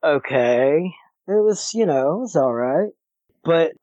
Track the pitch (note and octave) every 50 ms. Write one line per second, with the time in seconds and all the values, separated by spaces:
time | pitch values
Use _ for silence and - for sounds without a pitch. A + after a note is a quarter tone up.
0 | - D#3+ D3 C#3 - - C3+ C3 B2 A#2+ B2 A#2+ C3 C3+ C#3+ D#3+ F3+ F#3 E3 -
1 | _ _ _ _ _ - G3 G#3+ G#3 G#3+ G#3 - - - - A3+ A3+ F#3 C#3+ C3+
2 | C3 C#3 E3 G#3+ C4 A3+ E3+ D#3+ C3+ C3 A#2 A#2 B2 B2+ C3+ E3 G3+ G#3 - _
3 | _ _ _ _ _ _ _ _ - D3+ E3 E3 E3 D#3+ - _